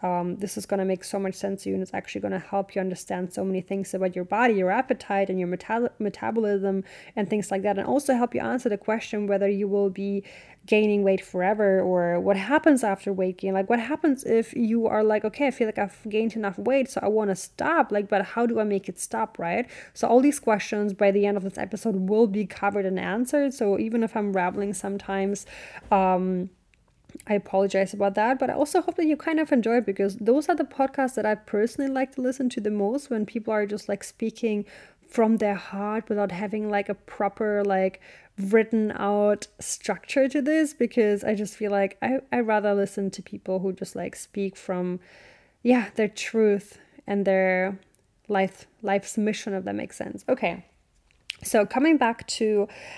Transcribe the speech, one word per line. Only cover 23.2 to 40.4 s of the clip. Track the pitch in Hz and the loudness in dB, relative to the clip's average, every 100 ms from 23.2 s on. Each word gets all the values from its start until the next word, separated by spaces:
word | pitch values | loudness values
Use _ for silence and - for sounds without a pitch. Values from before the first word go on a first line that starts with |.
| 254 294 277 | 0 2 0
So | 262 208 196 | 0 0 0
even | 220 233 | 0 0
if | 220 226 | 0 -2
I'm | 208 | -2
rambling | 190 180 185 202 | 0 0 -2 -4
sometimes, | 196 202 202 - 196 196 202 - - - - - | -4 -6 -6 -4 -2 -2 -2 -8 -18 -18 -12 0
um, | 196 190 185 185 185 185 _ _ _ _ _ _ - - | 4 4 2 2 -2 -4 _ _ _ _ _ _ -12 -2
I | 208 | -2
apologize | - 190 196 196 190 | 0 2 2 2 0
about | 202 202 196 | 0 0 2
that, | 220 262 | 2 2
but | 247 | 0
I | |
also | - 294 370 | 0 0 0
hope | 330 339 | 0 0
that | 320 | 0
you | 294 | 0
kind | - 311 | 0 0
of | 302 | 2
enjoy | 269 220 240 | 2 4 2
it, | 214 | 2
because | 196 196 196 | 0 -2 0
those | 208 262 302 | 2 2 2
are | 320 | 0
the | 311 | -2
podcasts | - 269 - 262 240 | 0 -2 0 -2 0
that | 214 | 0
I | 214 | -2
personally | - 208 226 - 277 | -2 0 0 0 -2
like | 262 269 269 | -2 -4 -2
to | |
listen | 247 254 254 | -4 -2 -2
to | 247 | -2
the | 214 | -2
most, | 208 196 269 - | 0 0 -2 -2
when | 226 208 | -4 -4
people | 233 214 | -4 -2
are | 214 208 | 0 0
just, | 208 - | -4 -6
like, | 202 | -6
speaking | - - 226 - 233 208 202 - - _ - | -8 -6 -6 -2 -2 -2 -4 -12 -20 _ -6
from | - 220 226 | 0 2 2
their | 208 196 | 0 -2
heart | - 196 208 214 220 | -6 -6 -4 -4 -4
without | 208 202 | -2 -2
having, | 180 208 214 214 | -4 -6 -4 -2
like, | 202 202 | -2 -2
a | |
proper, | 196 - - 202 - 214 208 | -6 -10 -4 -2 -2 -2 0
like, | 202 190 190 - - - - - | 2 2 2 -2 -16 -20 -16 -8
written | 190 220 220 226 214 | 2 4 4 2 0
out | - 202 208 208 208 - - | 0 0 4 4 2 -2 -12
structure | - - - 190 - 285 269 | -10 -6 -4 -6 -2 2 2
to | 294 | 2